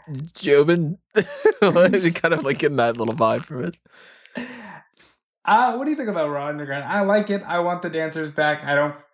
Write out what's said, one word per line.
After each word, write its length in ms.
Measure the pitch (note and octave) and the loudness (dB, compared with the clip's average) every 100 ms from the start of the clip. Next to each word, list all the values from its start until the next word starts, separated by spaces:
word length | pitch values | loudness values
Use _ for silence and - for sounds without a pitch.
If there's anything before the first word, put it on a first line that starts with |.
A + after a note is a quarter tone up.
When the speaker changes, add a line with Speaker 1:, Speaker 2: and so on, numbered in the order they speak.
| - C3+ D#3 - | -12 -12 -12 -6
Speaker 1:
Jobin." 600 | D3+ C#3+ D3+ F3 D#3 F#3 _ | 4 6 6 4 0 -6 _
<laughs> 480 | G#3+ - - A4 - | -2 -2 0 0 4
Kind 720 | G3+ F3 F#3 G3 E3+ E3 E3 | 4 6 4 4 2 2 0
of, 100 | D#3+ | 0
like, 140 | C#3 C#3+ | -2 0
getting 180 | D3 C3+ | 0 2
that 200 | A#2 A#2 | 0 0
little 160 | A2+ | -2
vibe 300 | A2+ A2+ A#2+ - | 0 2 0 -4
from 200 | C#3 F3 | -8 -8
it. 100 | - _ _ - - - - - B3 G3+ - _ _ _ _ _ _ - | -10 _ _ -20 -20 -18 -16 -14 -16 -18 -20 _ _ _ _ _ _ 2
Speaker 2:
Uh, 300 | G#3+ B3 A#3 | 4 4 0
what 80 | D4 | -4
do 60 | |
you 60 | D4+ | -4
think 120 | A3+ | -4
about 200 | F3 D3+ | -2 -2
Raw 180 | C#3+ D3 | -4 -6
Underground? 380 | D3 C#3+ C#3 C3+ | -8 -6 -8 -4
I 160 | G3+ | -2
like 280 | G3 G#3 G3+ | 2 2 0
it. 140 | G3+ - | -4 -4
I 140 | F3 | -2
want 220 | F3 F3 | -2 -4
the 80 | E3+ | -6
dancers 420 | D#3+ D#3+ D#3+ D#3 | -4 -4 -6 -6
back. 320 | D3 D3+ D3 | -2 -2 -2
I 100 | C#3 C#3+ | -2 0
don't 200 | D3 D3 _ | 0 -4 _